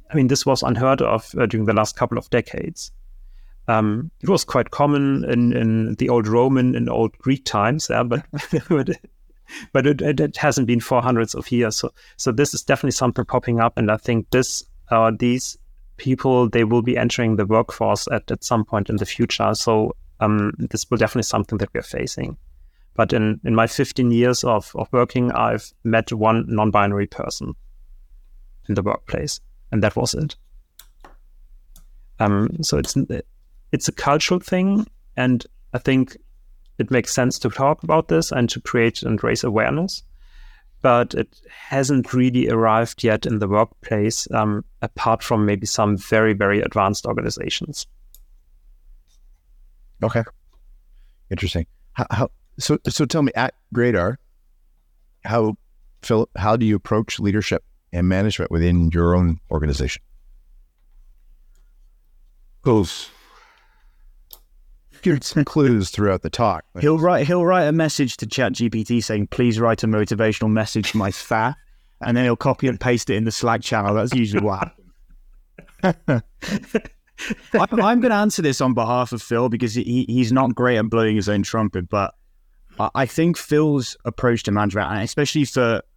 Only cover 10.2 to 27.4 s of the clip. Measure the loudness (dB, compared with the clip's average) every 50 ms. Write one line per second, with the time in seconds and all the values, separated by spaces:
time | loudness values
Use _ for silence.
10.2 | 0 -2 -2 0 0 0 2 2 2 2 2 0 0 0 0 0 2 2 0 0
11.2 | 0 -2 -6 -10 -6 -2 0 0 0 0 0 -4 -6 -6 -8 _ -20 -20 _ -4
12.2 | -2 -2 2 2 0 0 -2 -6 0 0 0 0 0 -2 0 0 0 0 0 -2
13.2 | -4 -2 -2 -2 0 0 0 2 0 0 0 0 0 0 0 0 0 0 -2 -2
14.2 | 0 2 2 2 2 0 -4 -10 -12 -14 -20 -20 -4 0 2 4 4 2 2 2
15.2 | 0 0 0 0 -4 -8 -12 -16 -20 -20 -20 -20 -20 -20 -20 -6 -2 -2 -2 0
16.2 | 2 2 4 4 4 4 4 2 4 4 2 2 2 2 0 0 0 0 0 0
17.2 | 0 2 2 0 2 2 2 2 2 0 -4 -2 0 0 0 0 -2 -4 -4 -4
18.2 | -4 -6 -8 -8 -2 -2 0 0 0 0 -2 -2 -2 -2 -2 -4 -4 -6 -2 -2
19.2 | -2 -2 0 0 0 0 0 0 0 2 2 2 2 0 -4 -10 -16 -20 -6 -2
20.2 | 0 0 2 0 0 -2 -4 -6 -6 -6 -6 -8 -4 -2 2 2 2 2 2 -2
21.2 | -2 0 -2 -2 -2 -2 -2 -4 -4 -4 -4 -8 -8 -6 -8 -6 -6 -6 -6 -8
22.2 | -8 -8 -10 -14 -18 -20 -20 -20 -20 -20 _ _ -20 _ _ -2 0 2 2 0
23.2 | 2 0 -2 -2 -2 0 2 2 2 2 0 -2 -2 -2 0 0 2 2 4 4
24.2 | 4 4 2 0 0 0 0 0 -2 -6 -8 -8 -6 0 2 0 0 2 0 -2
25.2 | 0 0 0 0 0 0 0 -4 -6 -12 _ _ -2 0 0 0 0 -2 -4 0
26.2 | 2 2 2 2 0 -2 -2 0 0 2 2 2 2 2 0 -2 -4 -4 -6 -8
27.2 | -8 -8 -8 -8